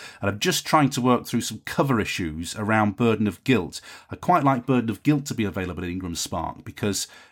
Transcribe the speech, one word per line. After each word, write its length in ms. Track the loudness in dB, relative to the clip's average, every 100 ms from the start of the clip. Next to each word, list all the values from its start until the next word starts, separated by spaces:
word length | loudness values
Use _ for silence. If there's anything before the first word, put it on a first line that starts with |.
| -18 -6
And 120 | -4
I'm 80 | 0
just 260 | 0 0 2
trying 240 | 4 4
to 120 | 2
work 260 | 2 2 2
through 140 | -4
some 200 | -2 -8 -4
cover 340 | 0 2 2
issues 560 | 0 -2 -4 -6 -8 -6
around 420 | 0 2 2 2
Burden 300 | 2 2 0
of 160 | 0
Guilt. 360 | 2 2 0 -8 -16 -20 -14
I 60 | -4
quite 280 | 2 4
like 220 | 4 2 2
Burden 240 | 0 0
of 140 | 0
Guilt 240 | 2 2 0
to 80 | -2
be 80 |
available 400 | -2 -2 -6 -4
in 80 | -6
Ingram 240 | -6 -6 -6
Spark 480 | -6 -4 -6 -8
because, 440 | -14 -4 -2 -2 -6 -12 -20